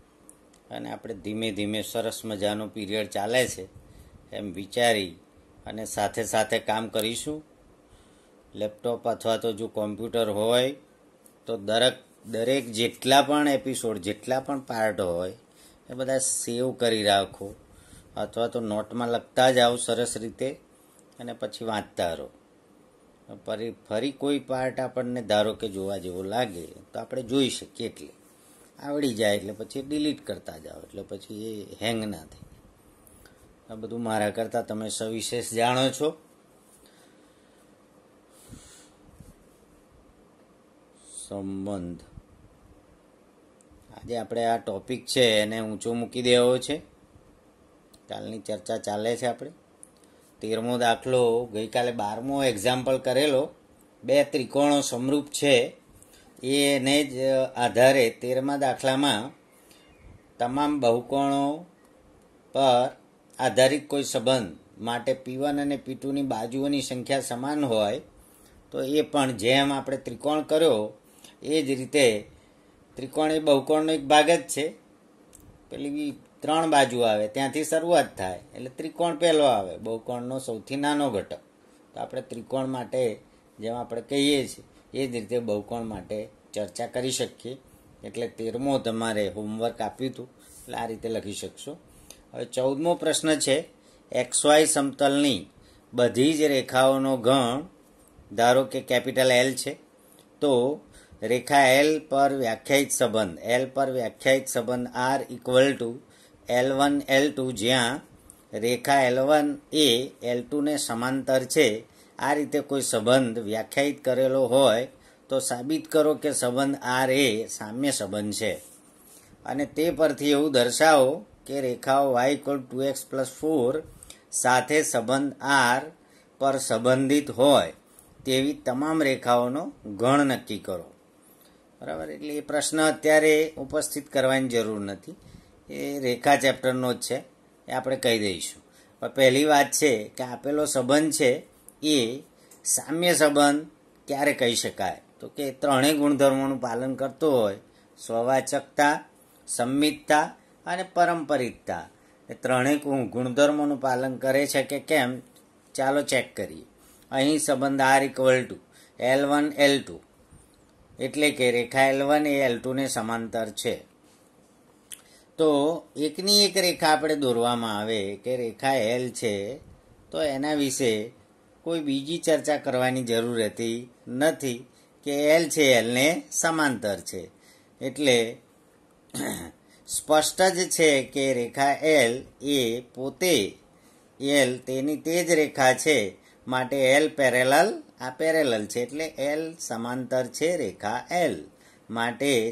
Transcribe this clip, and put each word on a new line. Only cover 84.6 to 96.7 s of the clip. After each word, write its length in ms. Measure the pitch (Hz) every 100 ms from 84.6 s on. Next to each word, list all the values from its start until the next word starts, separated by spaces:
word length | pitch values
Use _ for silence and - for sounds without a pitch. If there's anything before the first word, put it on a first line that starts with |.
| - _ _ 120
એ 20 | 135
જ 60 |
રીતે 240 | 120 101 120 117
બહુકોણ 360 | 104 101 117 113
માટે 320 | 101 85 107 107 _ _
ચર્ચા 360 | 104 101 - 117
કરી 220 | 123 131 127
શકીએ. 360 | 120 - 120 131 _ - _ _ 110
એટલે 220 | 110 117 -
તેરમો 340 | 113 117 139 135 117
તમારે 400 | 113 113 107 98 104
હોમવર્ક 440 | 107 110 117 -
આપ્યું 320 | 107 - 131
હતું 160 | 127 127 _ - -
એટલે 140 | - 117
આ 100 | 117
રીતે 180 | 110 113
લખી 300 | 107 98 95
શકશો. 320 | 92 - - 170 _ - - - _
હવે 160 | 123 120 -
ચૌદમો 360 | 131 139 170 175
પ્રશ્ન 280 | 156 147 160 147 143
છે, 120 | 139 - _ _ _ -
એક્સ 280 | 127 123 - 147
વાય 260 | 151 151 143
સમતલની 680 | 139 - 143 143 147 101 76 _ - _ _
બધી 400 | 123 120 117 143 151
જ 20 | 151 135
રેખાઓનો 580 | 120